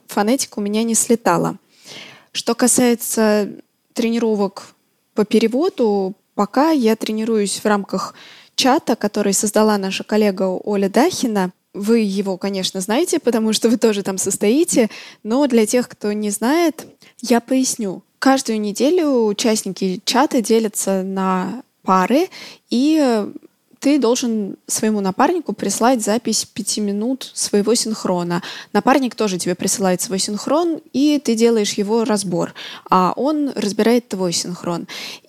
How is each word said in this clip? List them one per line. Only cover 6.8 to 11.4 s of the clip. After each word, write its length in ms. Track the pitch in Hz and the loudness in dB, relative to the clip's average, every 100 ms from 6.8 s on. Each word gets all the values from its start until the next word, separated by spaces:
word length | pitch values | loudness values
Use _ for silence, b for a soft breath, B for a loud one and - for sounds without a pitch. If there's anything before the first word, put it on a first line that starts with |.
| 220 | 2
тренируюсь 640 | 220 - 220 220 220 196 - | 0 -2 -4 0 0 0 -2
в 60 | 214 | 0
рамках 480 | 208 185 190 - - B B B - | 0 -2 -6 -6 -12 B B B 0
чата, 380 | 262 302 - 226 | 2 2 0 -2
который 360 | 208 214 202 | -2 0 0
создала 460 | 190 214 214 214 208 | 0 0 2 2 2
наша 240 | 190 196 | -2 -6
коллега 400 | - 214 208 190 | -2 2 2 2
Оля 460 | 190 180 - 202 196 | -2 -2 -4 -2 2
Дахина. 640 | 196 180 180 240 208 | 2 2 2 -2 0